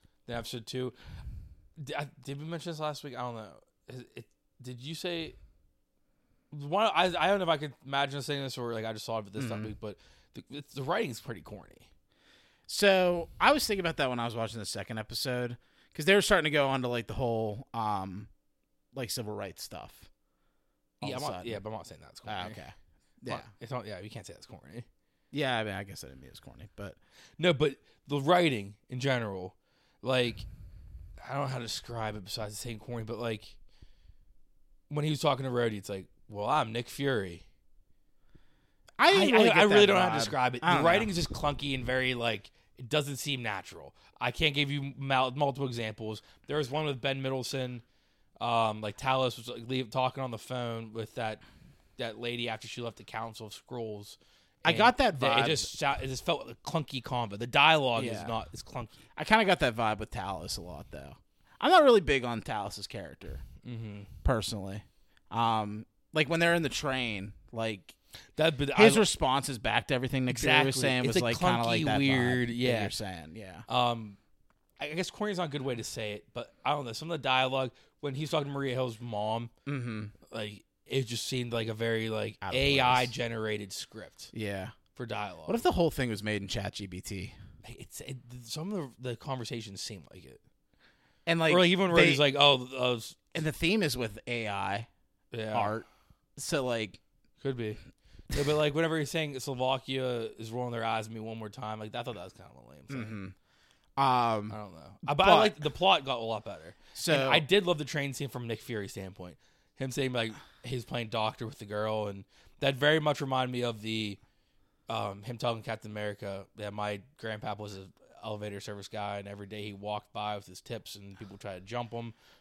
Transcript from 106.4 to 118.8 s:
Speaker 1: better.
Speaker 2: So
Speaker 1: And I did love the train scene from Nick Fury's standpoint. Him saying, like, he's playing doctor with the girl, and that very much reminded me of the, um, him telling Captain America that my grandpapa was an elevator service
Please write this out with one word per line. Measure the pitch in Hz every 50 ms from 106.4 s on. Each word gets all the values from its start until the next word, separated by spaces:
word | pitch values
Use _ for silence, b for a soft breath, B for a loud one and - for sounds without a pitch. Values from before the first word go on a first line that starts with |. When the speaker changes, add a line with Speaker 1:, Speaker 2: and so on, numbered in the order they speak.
| -
Speaker 1:
better. | 107 98 80 80 87 - _ b b b
Speaker 2:
So | - - - 156
Speaker 1:
And | 139 135 135
I | 139 165
did | 156 123 180 208 180
love | 180 175 151
the | 151
train | 131 - 151 139 139 127
scene | - 143 127
from | - 127 120
Nick | 117 113 104
Fury's | - - 120 107 101 95 -
standpoint. | - 95 95 92 - 90 90 82 - _ _ _ _ _ _ _
Him | - 131 131
saying, | 120 147 135 131 123
like, | 120 113 113 110 - B B B B B
he's | 120 131 123 110
playing | - - 123 117 107
doctor | 107 113 110 110 - - 117
with | 107 - -
the | 110
girl, | 101 104 104 107 110 110 110 104
and | 101 98 98 95 _ b b b b b b
that | 143 139 139
very | 123 143 147 156 160
much | 151 151 139 -
reminded | 147 135 131 127 127 127 127
me | 123 120
of | 120 113 107 104
the, | 110 110 110 107 104 98 - _ _ _ _ _ _ _ _ _ _ _ _ _ -
um, | 113 113 107 101 98 101 104
him | 117 120 113
telling | - 120 117 110 104
Captain | 113 110 107 - 107
America | 107 107 104 104 101 - 107 101 98 98 98 - _
that | - 104 104 101
my | 104 104 104 104 101 92 - _ _
grandpapa | - 110 110 104 - 110 104 98 107
was | 104 101
an | 95 95 95 - _ _ - - - -
elevator | 113 107 104 104 107 101 98
service | - - 104 101